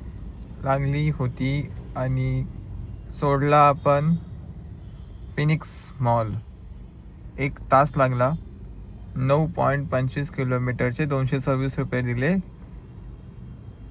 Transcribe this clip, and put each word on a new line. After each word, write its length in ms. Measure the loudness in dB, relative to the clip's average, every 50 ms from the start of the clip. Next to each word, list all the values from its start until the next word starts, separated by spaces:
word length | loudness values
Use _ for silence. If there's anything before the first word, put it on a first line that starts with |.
| -10 -10 -12 -10 -12 -12 -12 -12 -12 -14 -12 -6 0
लागली 460 | 0 2 2 2 2 2 4 2 2
होती 600 | 2 2 0 -2 0 0 0 0 0 0 -2 -4 -8 -10 -10 -8 -4
आणि 500 | -2 0 0 2 2 2 2 2 0 -2 -2 -6 -10 -10 -10 -10 -10 -8 -10 -10 -12 -12 -12
सोडला 580 | -4 0 2 4 4 4 6 6 8 10 10 8
आपण 460 | 8 6 4 4 4 6 6 4 2 2 0 -6 -12 -12 -12 -14 -14 -14 -14 -14 -14 -14 -14 -14 -14 -14 -14 -16 -14 -14 -14 -8 -4
फिनिक्स 320 | 0 2 2 2 2 0 -6 -14 -14 -16 -16 -6 0
मॉल. 340 | 2 4 4 4 2 0 -2 -6 -8 -10 -14 -16 -16 -16 -14 -14 -16 -16 -16 -18 -18 -18 -18 -16 -16 -12 -4 -2
एक 200 | -2 -2 -2 -6 0 4 6
तास 200 | 6 6 6 4
लागला. 360 | 4 4 4 4 4 2 2 2 -2 -6 -12 -14 -14 -14 -14 -14 -14 -14 -14 -14 -14 -14 -10 -4
नऊ 320 | -2 2 4 4 4 4
पॉइंट 420 | 2 0 2 2 2 2 2 0 0
पंचवीस 420 | 0 0 0 0 0 -2 -4 -4
किलोमीटरचे 720 | -2 -2 0 0 0 0 0 0 0 0 0 0 2 0 0
दोनशे 360 | 0 2 2 2 2 0 0
सव्वीस 380 | 2 2 2 2 2 0 0 -2
रुपये 240 | -2 -2 0 -2 0
दिले 340 | 0 0 0 2 2 2 2 0 -4 -10 -14 -16 -14 -14 -16 -16 -14 -16 -14 -14 -14 -14 -14 -16 -16 -16 -14 -14 -14 -14 -14 -14 -16 -16 -16 -16 -16